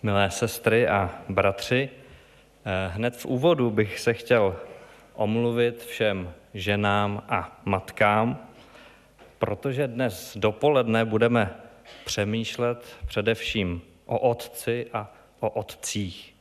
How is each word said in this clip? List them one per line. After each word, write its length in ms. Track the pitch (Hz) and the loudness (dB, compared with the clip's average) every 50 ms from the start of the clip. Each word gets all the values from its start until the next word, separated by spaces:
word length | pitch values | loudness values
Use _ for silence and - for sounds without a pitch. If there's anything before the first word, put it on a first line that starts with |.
| - | 0
Milé 280 | 104 101 98 101 98 | 2 2 2 2 2
sestry 560 | - - 120 104 - - - 113 107 117 120 | 0 -2 -2 -2 -4 0 2 4 4 6 4
a 340 | - 101 101 98 87 - - - - | 4 4 2 2 0 -4 -10 -10 -2
bratři, 600 | 98 98 98 98 98 - - - 127 127 139 131 - - - - - - - _ - - _ _ _ _ _ | 0 2 2 2 2 0 -2 0 0 0 0 -2 -8 -16 -20 -20 -20 -20 -20 _ -20 -20 _ _ _ _ _
eh, 220 | 107 95 92 95 | -4 -2 -2 -2
hned 300 | 92 85 101 113 127 123 | -4 -4 -2 -4 -4 -4
v 80 | - - | -4 -6
úvodu 460 | - 131 123 135 170 175 147 123 117 | -4 -2 2 4 4 4 4 2 2
bych 280 | 107 107 110 101 - - | 2 2 0 0 -2 -2
se 140 | - 120 117 | 0 0 0
chtěl 460 | 117 - - 123 117 104 95 90 - - - - - - - - - - - - | 0 2 4 4 6 6 4 2 -2 -10 -14 -16 -20 -20 -20 -20 -20 -20 -20 -4
omluvit 720 | - 110 104 110 117 120 120 117 117 120 120 120 - - | -2 0 0 2 2 0 0 2 2 2 0 0 -4 -14
všem 500 | - - - 113 104 101 92 90 87 82 - - _ - | -12 -4 0 0 0 0 0 -6 -8 -12 -16 -20 _ -12
ženám 720 | 104 92 101 104 104 104 101 101 104 104 101 101 104 - - | -6 -2 -2 0 2 2 2 2 2 2 0 -2 -6 -6 -4
a 320 | - 95 85 - - - - | -4 -4 -4 -6 -14 -8 -2
matkám, 800 | 101 98 95 - - - - 110 104 104 110 110 120 139 147 - - - - - - - - - - - - _ _ _ _ - - - | -2 -2 0 -2 -6 0 2 4 4 6 4 2 2 -2 -4 -10 -18 -20 -20 -20 -20 -20 -20 -20 -20 -20 -20 _ _ _ _ -20 -20 -4
protože 500 | _ - - 104 - - 139 127 131 147 | _ -4 -4 -4 -4 -4 -4 -2 -2 -2
dnes 500 | 127 117 120 131 120 95 - - - - | -4 -2 -2 -2 -2 -2 -6 -14 -14 -8
dopoledne 680 | 104 98 107 104 - - 147 151 135 120 113 110 113 113 | 0 0 0 0 4 2 4 4 4 4 4 2 2 2
budeme 500 | 110 110 107 117 117 120 120 107 95 - - - - - - - - - - - | 2 2 4 4 4 4 4 2 0 -2 -12 -18 -20 -20 -20 -20 -20 -20 -16 -10
přemýšlet 920 | - - - 104 104 107 113 113 - - - 120 120 120 117 - - - - - | -8 -4 -2 -2 -2 -2 -4 -4 -6 -4 -2 -2 -2 -2 -4 -8 -18 -18 -12 -12
především 760 | - - 107 101 113 113 - - - - 113 98 90 87 85 - - - _ _ | -6 -4 -2 0 0 0 0 -2 -4 -2 0 0 0 -2 -6 -8 -14 -20 _ _
o 140 | - - 110 | -4 -2 2
otci 680 | - 123 117 120 - - - - - - 117 120 117 - - | 2 2 2 0 -6 -14 -14 -8 -4 -4 -4 -4 -4 -6 -6
a 200 | 110 107 - - - - _ _ _ | -8 -8 -8 -14 -20 -20 _ _ _
o 100 | - 110 | -4 -2
otcích. 880 | - 117 98 - - - - - - 104 104 90 87 - - - _ _ | -2 -2 -6 -6 -12 -12 -10 -8 -6 -6 -6 -6 -8 -12 -18 -20 _ _